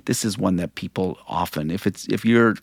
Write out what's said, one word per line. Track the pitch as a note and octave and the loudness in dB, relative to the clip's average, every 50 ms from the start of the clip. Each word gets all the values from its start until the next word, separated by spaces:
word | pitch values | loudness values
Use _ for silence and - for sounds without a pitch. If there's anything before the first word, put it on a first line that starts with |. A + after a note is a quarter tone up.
| - | -4
This | - A#2+ - - | -4 -2 -2 -2
is | A2 G2 A2+ | -2 -2 0
one | G2 F#2+ F#2 | 0 0 0
that | F2 F2 - - | 0 -2 -4 -6
people | - - - - - F#2+ F2+ - - - | -8 -10 -8 -4 -4 -4 -4 -4 -6 -10
often, | - - E2+ F2 - - D#2 D2+ D#2 E2+ | -6 -4 -4 -2 -2 -4 -4 -4 -4 -4
if | G2 - G2+ | -2 -2 -2
it's, | F2+ - - | -4 -4 -4
if | - G#2 G2+ - | -4 -4 0 2
you're, | A2+ A#2 A#2 A#2 A2+ G#2 - | 4 6 6 6 4 4 0